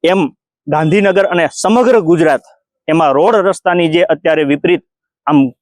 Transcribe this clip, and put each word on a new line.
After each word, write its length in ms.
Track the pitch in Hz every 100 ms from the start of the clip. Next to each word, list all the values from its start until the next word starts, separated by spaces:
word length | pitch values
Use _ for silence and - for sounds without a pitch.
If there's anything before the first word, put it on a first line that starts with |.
એમ 180 | 165 190 - - _ _ -
ગાંધીનગર 580 | 151 160 196 196 190 196
અને 180 | 175 160 -
સમગ્ર 360 | 202 226 240 240 165
ગુજરાત 360 | 170 160 139 _ _ _ _ -
એમાં 240 | 160 156 139
રોડ 180 | 180 226
રસ્તાની 480 | 190 180 185 175 170
જે 120 | 160 180
અત્યારે 320 | 156 165 156 147
વિપરીત 320 | 143 170 175 _ _ _ _ -
આમ 140 | 151 135 -